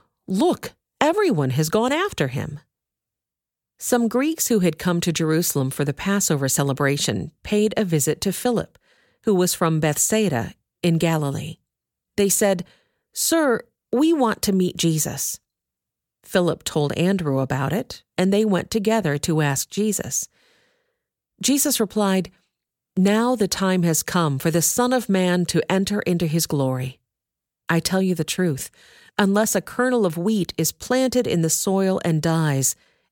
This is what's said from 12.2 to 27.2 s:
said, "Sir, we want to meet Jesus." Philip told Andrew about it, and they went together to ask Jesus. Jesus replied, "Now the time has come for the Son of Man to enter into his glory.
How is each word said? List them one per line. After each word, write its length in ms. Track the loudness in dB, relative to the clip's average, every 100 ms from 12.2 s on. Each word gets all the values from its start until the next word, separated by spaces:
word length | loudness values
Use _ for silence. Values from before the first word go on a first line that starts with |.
| 0
said, 360 | 2 2 0 -4 _ _ _ _
"Sir, 500 | -6 0 2 2 0 -4 _ _
we 200 | 2 4
want 300 | 4 2 0
to 100 | 0
meet 240 | 0 0 0
Jesus." 640 | 0 0 -2 -6 -8 -10 _ _ _ _ _ _ _ _
Philip 400 | -4 0 0 -2
told 300 | -4 -2 -2
Andrew 480 | 0 0 0 0 -2
about 320 | -2 -2 -2
it, 320 | -4 -6 -14 _ -2
and 160 | 2
they 120 | 2
went 260 | 2 0 -2
together 480 | -2 0 0 0 -2
to 220 | -2 0
ask 280 | 0 0 -4
Jesus. 600 | -4 -2 -2 -4 -8 -8 _ _ _ _ _ _ _ _ _ _ -6
Jesus 380 | -2 0 0 0
replied, 500 | -2 0 2 0 -2 _ _ _ _ _ _ 0
"Now 380 | 2 4 2
the 140 | 0 0
time 340 | 0 0 2
has 220 | 2 0
come 340 | 0 0 0 0
for 140 | 0
the 100 | 0
Son 300 | 0 0 0
of 160 | 0 0
Man 360 | 2 2 2 0
to 140 | 0 0
enter 300 | 0 0 -2
into 260 | 0 0 0
his 180 | 0 0
glory. 540 | 0 -2 -2 -6 -12 _ _